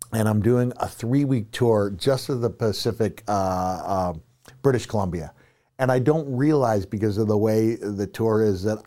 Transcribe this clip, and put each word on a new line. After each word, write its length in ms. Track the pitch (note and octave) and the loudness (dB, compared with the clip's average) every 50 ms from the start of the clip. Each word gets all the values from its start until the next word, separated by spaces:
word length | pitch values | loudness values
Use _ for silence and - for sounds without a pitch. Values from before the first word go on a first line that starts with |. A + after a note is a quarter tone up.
| - - A2+ | -12 -6 -2
And 140 | A2+ G#2+ | 0 0
I'm 140 | G#2+ G#2+ G#2 | 2 2 2
doing 320 | G2 A#2 B2 B2 B2 B2 B2 | 4 4 4 4 2 0 -2
a 120 | - - - | -6 -8 -8
three-week 600 | - - A2+ A#2 C3 C#3+ C#3+ C3 C3+ A#2 G#2 - | -6 -8 -4 0 0 2 2 2 0 -2 -2 -6
tour 380 | - - B2 A#2 A2 G#2 G2+ G2+ | -2 0 2 4 4 4 2 0
just 380 | G2+ - - C#3 C3+ B2 - | -4 -2 0 0 0 0 -2
of 140 | - C#3 A#2+ | -4 -4 -2
the 80 | A#2+ A#2 | -2 -4
Pacific, 720 | A#2 - A#2+ G#2+ F#2+ - - A#2+ G#2+ - A2 G2 - - - - | -2 -2 -2 -2 -2 -2 -2 -4 -2 0 -2 -2 -2 -6 -4 -2
uh, 20 | |
uh, 840 | G#2 G2 F#2+ F#2 F#2 F#2 F#2 F#2 F#2 E2 D2+ F2+ G2 F#2+ F#2 F2+ E2 D#2+ - _ _ _ _ - - - | 0 0 0 0 0 -2 -2 -2 -4 -4 -4 -2 -2 -2 -2 -2 -4 -8 -14 _ _ _ _ -20 -16 -2
British 240 | - C3+ B2+ A2+ - | 0 2 2 2 -2
Columbia. 480 | - - G#2 G2 F2+ E2+ E2+ D2+ D2 - _ _ _ _ _ _ _ _ - | -2 -2 -2 -2 -2 -4 -6 -8 -10 -14 _ _ _ _ _ _ _ _ -2
And 120 | C3 B2+ | 0 2
I 80 | C3 B2+ | 2 2
don't 320 | A#2+ D3 D3+ E3 D3 C#3 B2+ | 2 2 2 2 -2 -2 -2
realize 500 | A#2+ C#3 D#3 D#3 C#3+ B2+ A2+ A2 G2+ F#2 | 0 2 2 4 4 2 2 2 0 -2
because 320 | - A2+ G2 A2 G#2+ F#2+ | -4 -4 -2 -2 0 0
of 100 | G#2 A2 | 0 0
the 100 | G#2 G#2 | 2 2
way 380 | G#2 G#2+ A2 A2 A2 A2 A2 A#2 | 2 2 2 2 2 2 0 -2
the 300 | - G2+ G#2 G2+ G2 G2+ | -2 -6 -6 -4 -4 -6
tour 360 | F#2+ - - A2+ A2+ G#2+ G#2+ A2 | -6 -4 -2 0 2 2 2 2
is 180 | G#2+ F#2+ F2 F#2+ | 2 0 0 -2
that 160 | G#2+ G#2+ - - | -4 -4 -4 -2